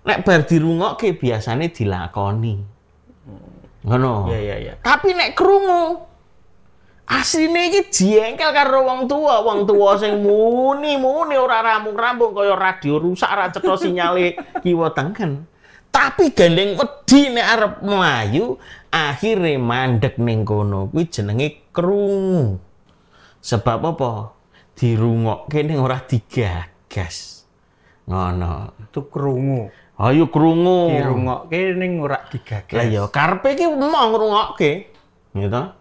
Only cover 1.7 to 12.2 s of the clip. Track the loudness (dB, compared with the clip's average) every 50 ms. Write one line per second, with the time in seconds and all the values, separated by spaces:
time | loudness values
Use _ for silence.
1.7 | -4 -4 -4 -2 -2 -4 -6 -8 -6 -4 -4 -2 -2 -2 -2 -4 -4 -6 -8 -14
2.7 | -18 _ _ _ _ _ _ _ -20 _ _ -20 -20 -20 -20 -20 -20 -20 -20 -20
3.7 | -20 -10 -2 0 0 2 2 0 0 -2 -2 -2 -4 -4 -4 -6 -6 -8 -10 -12
4.7 | -14 -6 0 0 0 2 2 0 0 0 -2 -2 0 2 4 4 4 4 4 2
5.7 | 2 2 0 -2 -4 -8 -10 -20 -20 _ _ _ -20 -20 -20 -20 -20 -20 -20 -20
6.7 | _ _ _ -20 _ _ _ -4 -2 -2 -2 -2 0 0 0 2 2 0 0 2
7.7 | 2 0 0 0 0 2 2 4 4 4 2 2 -4 -2 -2 0 2 2 2 4
8.7 | 4 2 2 2 0 -2 -2 -2 -2 0 2 2 2 2 2 0 0 0 2 4
9.7 | 4 4 6 4 4 4 2 -2 0 0 2 2 4 4 4 2 2 2 2 0
10.7 | 0 0 -2 -2 0 0 0 0 0 0 -2 0 2 0 2 2 0 0 2 2
11.7 | 0 0 -2 -4 -4 -2 -2 -2 0 0